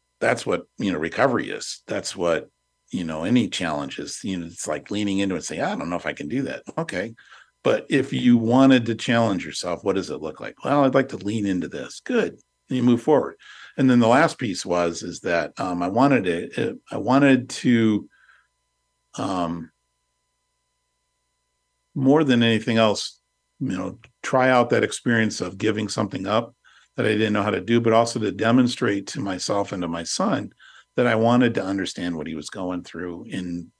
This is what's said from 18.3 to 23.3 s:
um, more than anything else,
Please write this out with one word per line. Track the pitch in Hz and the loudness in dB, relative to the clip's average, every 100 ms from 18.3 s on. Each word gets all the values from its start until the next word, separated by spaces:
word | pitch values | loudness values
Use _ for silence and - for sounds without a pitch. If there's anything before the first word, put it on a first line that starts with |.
| _ _ _ _ _ _ _ _ - | _ _ _ _ _ _ _ _ -8
um, | 110 95 85 85 80 _ _ _ _ _ _ _ _ 1017 1017 1017 1017 1017 988 _ _ _ _ _ _ _ _ | -4 -4 -4 -6 -10 _ _ _ _ _ _ _ _ _ _ _ _ _ _ _ _ _ _ _ _ _ _
more | - 135 147 | 0 4 6
than | 151 120 | 6 4
anything | 117 113 110 113 | 4 2 2 4
else, | 110 101 - - _ | 4 2 -4 -12 _